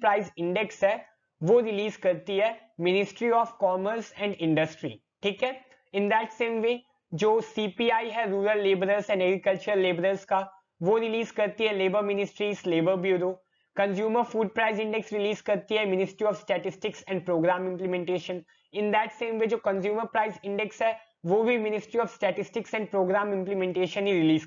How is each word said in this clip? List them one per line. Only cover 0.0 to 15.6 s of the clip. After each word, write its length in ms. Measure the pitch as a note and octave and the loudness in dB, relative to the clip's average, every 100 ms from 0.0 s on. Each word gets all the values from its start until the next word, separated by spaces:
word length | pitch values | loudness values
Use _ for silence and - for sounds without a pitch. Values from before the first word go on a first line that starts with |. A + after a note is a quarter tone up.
प्राइस 300 | A3 G3+ F3+ - | 2 0 -2 -6
इंडेक्स 460 | E3+ F#3 G#3+ - | -4 -2 -4 0
है 120 | G3 A3+ - _ _ - | 0 0 -8 _ _ -6
वो 180 | D#3+ A#3 | 4 4
रिलीज 360 | A3 G3+ G#3+ G3+ | 4 -2 -4 -2
करती 400 | F#3+ F3 F#3+ G3 | -2 -2 -2 0
है 180 | G#3+ A3+ - - | 0 -2 -14 -4
Ministry 520 | F3 F#3 G3 - A#3 A#3 | 0 2 0 -2 0 2
of 160 | A3+ - | 0 0
Commerce 500 | G3 F#3 G3 A3+ G#3 - | 0 0 -2 -4 -8 -6
and 240 | G#3 G3 E3 | -6 -2 0
Industry। 480 | D#3 D#3 - C#3+ A2 _ _ | 0 0 -4 -12 -12 _ _
ठीक 200 | G3+ G3 | -6 -2
है, 160 | B3+ C4 - _ _ | -4 -6 -16 _ _
in 160 | G3 G3+ | -2 0
that 260 | A3 A3+ - | 0 -2 -4
same 240 | A#3 A3+ | -4 0
way 140 | A3+ A#3+ _ _ - | -2 -2 _ _ -12
जो 260 | E3 G#3+ A3 | 0 2 2
सीपीआई 680 | A3 - G#3+ - A#3 A3+ A#3 | 0 -4 -4 0 0 0 -2
है 200 | A3 A3 | -4 -2
रूरल 300 | G3 G3+ G#3+ | 0 0 2
लेबरर्स 460 | G3 F#3+ F#3+ G3+ G3 | 2 2 2 0 0
and 100 | G3+ | 0
एग्रीकल्चरल 580 | F#3 F#3+ G3 F#3+ - G3+ | 2 2 0 -2 0 0
लेबरर्स 440 | F#3 F3 F3+ F#3+ - | 2 2 0 -2 -2
का, 140 | F#3+ F#3+ - _ - | -2 -2 -12 _ -6
वो 160 | E3+ A3+ | 0 2
रिलीज 340 | A3+ A3 A3 | 2 -2 -4
करती 320 | - G#3 - | -2 -4 0
है 100 | A3 G3+ | -2 0
लेबर 240 | F#3+ G3+ | 0 0
मिनिस्ट्रीज, 600 | G3+ G3+ G3+ - F#3+ D#3+ F3+ | 0 -2 -4 -4 -6 -4 -2
लेबर 280 | E3 E3 F#3+ | 2 2 2
ब्यूरो। 360 | F#3+ F#3 F3+ F#3 _ _ _ - | 2 0 0 -4 _ _ _ -4
कंज्यूमर 480 | G3+ F#3+ A3 A3+ | -2 0 0 0
फूड 300 | A#3 A3 G#3+ | 0 -2 -2
प्राइस 260 | - A3 G#3+ | 0 -2 0
इंडेक्स 320 | A3 A3 - | -2 -4 -4
रिलीज 280 | G#3 G3+ G#3 | -4 -2 -2
करती 340 | - G3+ | -2 -2